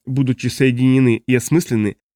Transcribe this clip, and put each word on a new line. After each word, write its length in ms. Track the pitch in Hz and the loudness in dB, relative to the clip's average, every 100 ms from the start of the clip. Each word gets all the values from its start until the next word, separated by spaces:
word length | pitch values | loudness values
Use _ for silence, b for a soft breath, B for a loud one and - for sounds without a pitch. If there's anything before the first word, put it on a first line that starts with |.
| - | -6
будучи 420 | 131 131 123 123 | -2 -2 -2 -6
соединены 760 | - 135 120 131 131 127 113 - | 0 0 2 2 4 2 0 0
и 100 | 123 | -2
осмыслены, 600 | - 160 - 113 104 - _ | 2 -2 0 -2 -2 -6 _